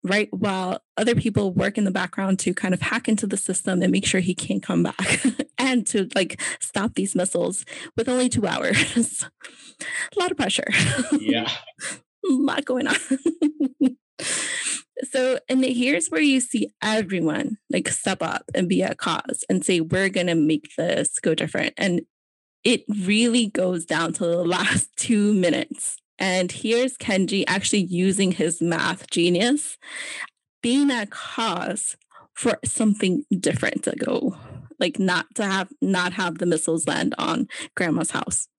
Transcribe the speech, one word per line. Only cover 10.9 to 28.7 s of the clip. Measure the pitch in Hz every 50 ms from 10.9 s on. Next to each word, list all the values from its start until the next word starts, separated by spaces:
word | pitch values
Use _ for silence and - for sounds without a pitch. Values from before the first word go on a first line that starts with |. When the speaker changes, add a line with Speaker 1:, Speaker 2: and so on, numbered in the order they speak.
| - 277 247 - 302 -
Speaker 2:
Yeah. | - - - - 226 - - - - - - - - - - - _ _ _ _ -
Speaker 1:
A | 381
lot | 262 254 262 277 - 302 285
going | - 254 254 294
on. | - 247 - - - 269 269 - 349 330 - 320 302 302 302 302 262 - _
<laughs> | 294 254 - _ _ _ _ - - - - - - - - - - - - - - _ _ -
So, | 262 - - 262 254 254 254 - _ -
and | 262 262 262
here's | 262 254 240 247 254 294 349 330 -
where | 311 320
you | 302 294 269 262
see | 254 - - 220 208 - _ _
everyone, | - 214 220 220 208 170 196 180 170 160 151 - - - 220 - _ _
like, | - 185 - -
step | - - - - 190 -
up | 165 160 - - - - -
and | 175 185 175
be | 190 180
a | 185 - -
cause | - - 180 160 - - - - - - _
and | 190 180 -
say, | - 190 170
"We're | 160 165 175 185 196 190
gonna | 190 190 175 175 165
make | 165 147 151 156 151 - - -
this | - 160 165 165 - 180 180 - -
go | - 170 160
different." | - - 160 - - - 160 -
And | - - 196 175 170 - _ _ _ _ _ _ _ _ _ _ _
it | - 233 254 - - -
really | 208 208 180 185 208 220 233 240 226 247 233 196
goes | - - 185 180 185 175 160
down | - 160 156 165 165 160
to | - 180
the | 170 170 175 175
last | 170 180 180 185 202 - - - -
<laughs> | _
two | - - - 233 208 202 208 214
minutes. | 190 180 170 151 - - - - - - - - - _ _ _ -
And | 190 190 180 185 185 180
here's | - - - 214 233 233 254 262 254
Kenji | - - - 202 190 190 170 - 196 -
actually | - 180 196 - - - 208
using | 185 180 180 170 185 190 185 196 196 185
his | 175 - 160 170 170 -
math | 165 170